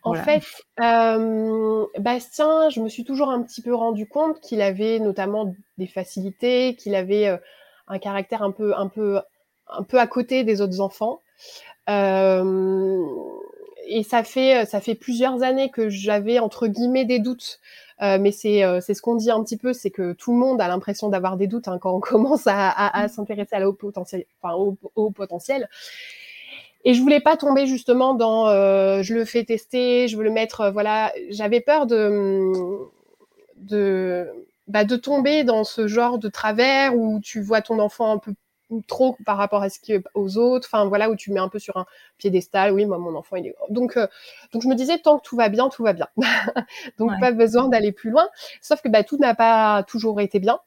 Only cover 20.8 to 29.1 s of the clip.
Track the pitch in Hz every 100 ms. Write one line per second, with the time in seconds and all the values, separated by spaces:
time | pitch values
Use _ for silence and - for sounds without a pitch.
20.8 | 196 202 214 190 185 185 196 233 220 180
21.8 | 185 185 - 220 262 302 - 202 190 -
22.8 | 202 202 208 - 208 208 196 208 196 190
23.8 | 202 202 180 185 - _ 180 170 202 196
24.8 | 196 - 214 202 196 170 - 277 - -
25.8 | - - - - - - - - - _
26.8 | 247 247 269 294 294 311 285 269 269 254
27.8 | - 247 254 254 226 220 220 202 196 196
28.8 | 190 196 185